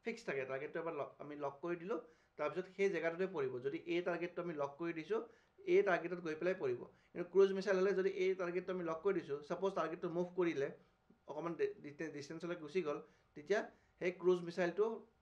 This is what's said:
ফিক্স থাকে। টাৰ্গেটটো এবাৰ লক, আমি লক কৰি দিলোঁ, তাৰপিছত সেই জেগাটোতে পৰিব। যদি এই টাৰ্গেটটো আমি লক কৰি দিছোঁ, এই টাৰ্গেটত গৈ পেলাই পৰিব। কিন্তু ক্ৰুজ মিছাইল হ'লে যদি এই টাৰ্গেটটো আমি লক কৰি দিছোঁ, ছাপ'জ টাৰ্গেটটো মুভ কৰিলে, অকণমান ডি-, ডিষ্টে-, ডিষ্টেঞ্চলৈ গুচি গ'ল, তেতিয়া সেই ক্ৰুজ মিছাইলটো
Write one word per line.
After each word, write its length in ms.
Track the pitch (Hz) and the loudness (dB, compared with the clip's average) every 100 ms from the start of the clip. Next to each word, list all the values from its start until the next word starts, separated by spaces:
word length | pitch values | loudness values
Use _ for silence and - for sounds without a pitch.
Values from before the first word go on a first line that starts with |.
ফিক্স 200 | - 226 | -6 -8
থাকে। 220 | - 139 131 | -4 -4 -2
টাৰ্গেটটো 340 | 135 151 170 | -4 -4 -4
এবাৰ 140 | 160 | -4
লক, 220 | 156 120 - | -4 -6 -8
আমি 160 | 143 147 | -12 -6
লক 260 | 143 139 | -6 -4
কৰি 140 | 170 170 | -4 -4
দিলোঁ, 240 | 170 247 - - _ - | -2 -4 -6 -20 _ -4
তাৰপিছত 280 | 151 147 180 - | -2 -2 -6 0
সেই 120 | 196 | 2
জেগাটোতে 380 | 170 165 170 185 | 2 0 0 -2
পৰিব। 320 | 175 131 123 | 0 -2 0
যদি 180 | 131 165 | -2 -4
এই 240 | - 170 | -2 0
টাৰ্গেটটো 400 | 180 170 170 175 | 0 -2 -4 -4
আমি 120 | 170 | -6
লক 260 | 156 139 143 | -2 -4 -2
কৰি 140 | 170 | -4
দিছোঁ, 300 | 160 156 220 220 - _ _ | -4 -2 -2 -2 -16 _ _
এই 240 | - 180 | 4 6
টাৰ্গেটত 360 | 202 170 165 180 | 6 2 0 -4
গৈ 160 | 170 156 | -4 -2
পেলাই 180 | 175 | 0
পৰিব। 320 | 185 143 120 - | 0 0 -2 -6
কিন্তু 440 | - _ 143 131 | -16 _ -8 2
ক্ৰুজ 240 | 185 196 | 6 8
মিছাইল 240 | 190 202 185 | 6 2 4
হ'লে 160 | 190 | 4
যদি 160 | 190 185 | 4 2
এই 260 | - 185 185 | 2 2 2
টাৰ্গেটটো 380 | 175 180 180 | 0 -2 -2
আমি 100 | 185 | -2
লক 200 | 170 160 | -2 0
কৰি 100 | 202 | 2
দিছোঁ, 280 | 180 139 143 | 0 0 -6
ছাপ'জ 320 | - 175 190 | -4 -2 0
টাৰ্গেটটো 360 | 190 160 175 180 | 0 -2 -2 -2
মুভ 260 | 165 175 185 | 0 -2 2
কৰিলে, 360 | 175 143 143 - - _ _ - - | 2 4 -2 -4 -20 _ _ -20 -10
অকণমান 260 | 143 165 | -6 -4
ডি-, 280 | 156 139 - | 0 0 0
ডিষ্টে-, 300 | 151 143 160 | -12 -8 -6
ডিষ্টেঞ্চলৈ 440 | 147 139 165 170 170 | -6 -10 -8 -6 -6
গুচি 260 | 151 185 | -2 -2
গ'ল, 200 | 156 151 - _ _ - | 0 -4 -6 _ _ -18
তেতিয়া 340 | 147 208 - - _ _ | 0 0 0 -12 _ _
সেই 120 | 170 | -4
ক্ৰুজ 300 | 180 175 180 | 2 4 4
মিছাইলটো 680 | 170 175 175 175 226 226 - _ | 2 0 0 4 2 2 -10 _